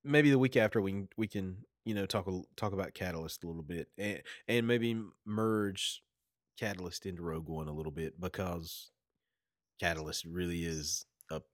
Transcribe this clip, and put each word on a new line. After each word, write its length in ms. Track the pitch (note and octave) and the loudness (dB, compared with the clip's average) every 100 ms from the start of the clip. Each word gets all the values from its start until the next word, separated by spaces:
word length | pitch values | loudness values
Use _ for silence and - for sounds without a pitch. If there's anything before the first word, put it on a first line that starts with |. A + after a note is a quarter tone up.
maybe 280 | C#3+ D3 D3 | 4 8 8
the 80 | C#3 | 8
week 160 | C3 B2 | 8 6
after 240 | G#2+ A2+ | 6 4
we 80 | G2 | 2
can, 180 | G2 F#2+ - | 0 -4 -4
we 120 | A2 | -2
can, 300 | G#2 F#2+ F#2 - _ | -2 -4 -6 -14 _
you 100 | - | -4
know, 120 | G#2 G2 | -2 0
talk 200 | G#2+ F#2+ | 0 0
a, 140 | F#2 - - | -4 -6 -6
talk 160 | G#2+ | -4
about 200 | F#2+ F#2 | -2 -4
Catalyst 520 | - F#2 E2+ D#2+ - | -4 -6 -4 -6 -8
a 20 | E2+ | -8
little 160 | E2 | -8
bit, 240 | D2+ E2+ - - | -6 -8 -8 -6
and, 240 | G#2 F#2 - - - | -6 -6 -10 -12 0
and 180 | A#2+ A#2 | 2 4
maybe 340 | A#2+ A#2 A2+ G#2 - | 4 2 -2 -4 -12
merge 800 | - G#2 A2 A2 G2+ F#2+ - - _ _ _ _ _ - | -4 0 2 2 0 -2 -4 -6 _ _ _ _ _ -6
Catalyst 480 | A2 F#2+ F2+ - G2 | -6 -4 -8 -8 -8
into 160 | F2 | -6
Rogue 240 | E2+ D#2+ D#2+ | -4 -4 -4
One 220 | D#2 D2+ | -6 -6
a 40 | |
little 200 | D2+ D#2 | -6 -6
bit, 280 | D2 D#2+ - | -6 -6 -6
because 720 | F2+ - F#2 F2 E2 - - _ _ _ _ _ _ _ _ - | -8 -4 -4 -4 -8 -14 -16 _ _ _ _ _ _ _ _ -2
Catalyst 460 | F2+ D#2+ D#2 D2+ | -2 0 -4 -6
really 400 | E2 F2 F2 F2 | -6 -4 -2 0
is 400 | E2+ D#2+ D2+ - - _ - | -2 -4 -4 -6 -8 _ -10
a 100 | D#2+ - | -10 -10